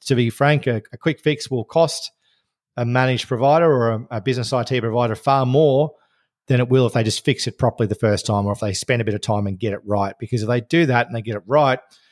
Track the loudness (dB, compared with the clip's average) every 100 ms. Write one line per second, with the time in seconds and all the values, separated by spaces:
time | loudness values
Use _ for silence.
0 | -2 0 0 2 2 2 0 -4 -6 -6
1 | -4 -2 -2 -2 -4 -6 -2 0 0 0
2 | -12 _ _ _ _ _ _ -6 -2 0
3 | 2 0 -4 0 2 4 4 2 2 -2
4 | -6 -6 -4 -4 -2 -2 -2 -2 -2 0
5 | -2 -2 0 0 2 4 4 4 0 -4
6 | _ _ _ _ -2 0 4 4 4 2
7 | 0 -2 -2 -2 -4 0 0 0 -2 0
8 | 0 0 0 -2 -2 -4 -4 -6 -2 -2
9 | -2 -4 -2 -2 -2 -4 -6 -6 -4 -2
10 | -2 -6 -6 -4 -2 -2 0 0 2 2
11 | 0 -4 -8 -10 0 2 2 0 -6 _
12 | _